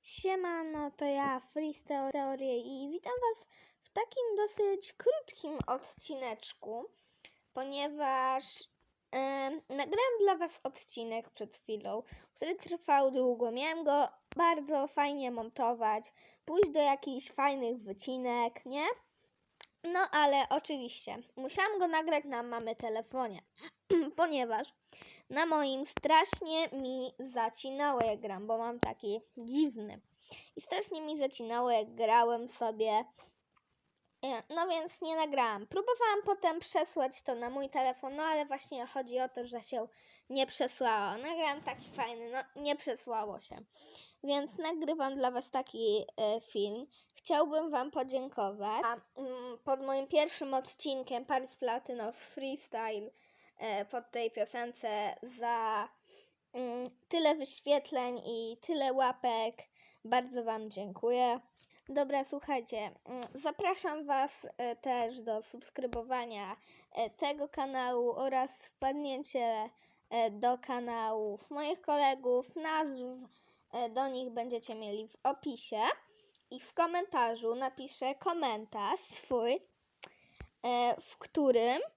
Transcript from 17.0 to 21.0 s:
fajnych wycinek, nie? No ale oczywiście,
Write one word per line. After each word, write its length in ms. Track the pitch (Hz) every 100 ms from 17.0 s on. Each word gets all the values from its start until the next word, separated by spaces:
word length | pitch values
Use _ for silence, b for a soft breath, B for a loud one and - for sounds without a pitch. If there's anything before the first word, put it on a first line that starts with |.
| 285 262 -
fajnych 500 | - 277 277 233 247
wycinek, 840 | 208 202 - 254 254 240 233 233 254
nie? 200 | 277 320 494 _ b b _ _ _ - _
No 160 | 339 349 381
ale 340 | 294 294 277 254
oczywiście, 680 | 294 - 294 240 -